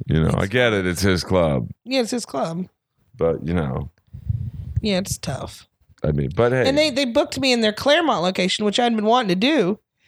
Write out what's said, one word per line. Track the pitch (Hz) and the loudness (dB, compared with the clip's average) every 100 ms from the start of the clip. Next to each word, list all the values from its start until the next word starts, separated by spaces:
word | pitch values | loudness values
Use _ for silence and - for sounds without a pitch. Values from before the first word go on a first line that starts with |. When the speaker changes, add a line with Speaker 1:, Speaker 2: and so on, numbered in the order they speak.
| - | -2
Speaker 1:
you | 78 | 2
know, | 80 87 | 2 0
I | |
Speaker 2:
It's | 95 | 0
Speaker 1:
get | 120 123 | 2 2
it. | 104 | 2
It's | 90 85 | 0 0
his | 95 87 | 2 0
club. | - 92 82 67 58 - | 2 2 2 0 -4 -12
Speaker 2:
Yeah, | - 262 | -4 -2
it's | 226 | -2
his | 247 - | -4 -6
club. | - 196 165 185 _ _ _ _ | -4 -4 -6 -10 _ _ _ _
Speaker 1:
But, | - 82 78 76 | -2 -2 0 -2
you | |
know. | 87 73 62 73 _ _ - - - - - - - | -2 -2 -4 -8 _ _ -18 -6 -4 -4 -10 -6 -4
Speaker 2:
Yeah, | 214 185 | 0 -2
it's | 190 - | -2 -6
tough. | - 131 - - - _ _ _ | -6 -8 -10 -16 -20 _ _ _
Speaker 1:
I | - | -2
mean, | 73 67 | 0 -2
but | - 120 | 2 2
hey. | 127 123 | 4 2
Speaker 2:
And | 277 | 2
they, | 311 | 2
they | 247 | 0
booked | 269 240 339 - | 0 0 -2 0
me | 262 | 0
in | 240 | 2
their | 220 | 2
Claremont | 208 269 302 320 202 | 0 2 2 2 0
location, | 175 190 190 - | 0 0 -2 0
which | 214 196 | 0 2
I'd | 240 220 | 0 2
been | |
wanting | 208 247 220 | 2 2 2
to | 185 | 0
do, | 240 311 175 220 _ _ | 2 2 2 -2 _ _